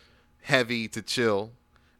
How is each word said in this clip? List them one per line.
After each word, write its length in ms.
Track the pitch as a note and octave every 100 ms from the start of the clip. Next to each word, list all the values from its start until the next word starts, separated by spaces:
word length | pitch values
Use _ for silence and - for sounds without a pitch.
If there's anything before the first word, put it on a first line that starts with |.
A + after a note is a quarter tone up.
| _ _ _ _
heavy 440 | - C#3 A#2 A#2+ A2
to 120 | -
chill, 500 | G2 - A#2 G2 A2 A#2+ _ _ _